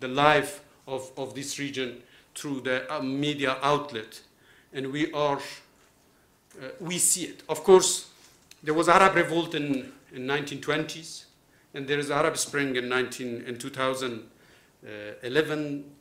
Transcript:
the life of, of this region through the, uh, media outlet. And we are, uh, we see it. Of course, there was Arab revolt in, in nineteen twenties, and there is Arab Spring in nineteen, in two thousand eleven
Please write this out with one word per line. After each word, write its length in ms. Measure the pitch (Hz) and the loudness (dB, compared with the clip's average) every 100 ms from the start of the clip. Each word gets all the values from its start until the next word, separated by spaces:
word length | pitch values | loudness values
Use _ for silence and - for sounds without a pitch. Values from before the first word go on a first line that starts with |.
the 80 | 127 | -6
life 540 | 131 147 147 135 - - _ - | 2 4 4 0 -8 -20 _ -12
of, 240 | 131 - - | -10 -10 -10
of 180 | 127 | -10
this 240 | 120 139 - | -8 -10 -8
region 440 | 143 127 123 120 - - _ | -8 -6 -6 -8 -20 -20 _
through 260 | - 147 135 | -12 -8 -6
the, 280 | 127 127 - | -2 -2 -2
uh, 100 | 151 | -6
media 560 | 131 135 147 143 135 131 | -4 -2 -2 0 0 0
outlet. 600 | 139 147 143 113 110 - - _ _ - _ | 2 0 -2 -10 -12 -18 -20 _ _ -20 _
And 200 | 139 135 | -10 -6
we 200 | 143 156 | -4 -2
are, 260 | 147 147 139 | 0 0 0
uh, 1300 | - - - _ _ _ _ _ _ _ _ - 131 - | -6 -14 -20 _ _ _ _ _ _ _ _ -16 -14 -10
we 180 | 165 175 | -6 0
see 260 | - 185 | 2 2
it. 180 | 160 - - | -2 -10 -4
Of 160 | 156 | 0
course, 440 | - 185 185 - - - - _ _ - | 10 10 10 -2 -6 -20 -20 _ _ -10
there 120 | 151 | -2
was 140 | 156 165 | 2 8
Arab 260 | 185 190 | 8 8
revolt 400 | 170 151 165 160 | 6 2 0 0
in, 380 | 160 147 131 - - - | -2 0 -2 -4 -16 -18
in 140 | 131 127 | -10 -4
nineteen 340 | 147 143 139 | -2 -4 -8
twenties, 680 | 143 151 156 160 160 - - _ _ _ _ | -4 -2 -2 -8 -12 -16 -18 _ _ _ _
and 120 | 143 135 | -10 -4
there 120 | 143 | -2
is 120 | 143 | 0
Arab 260 | 147 160 160 | 2 2 0
Spring 400 | - 143 139 123 | -2 0 0 0
in 120 | 123 | 0
nineteen, 560 | 127 123 - 127 117 123 | 0 0 -4 -8 -8 -8
in 120 | 117 | -10
two 120 | 135 | -8
thousand 520 | 135 131 123 131 110 - _ - - _ _ 110 107 104 107 | -2 -2 0 -4 -6 -12 _ -20 -20 _ _ -16 -14 -14 -10
eleven 640 | 123 135 151 151 147 139 - - | -2 0 0 -2 -4 -8 -10 -14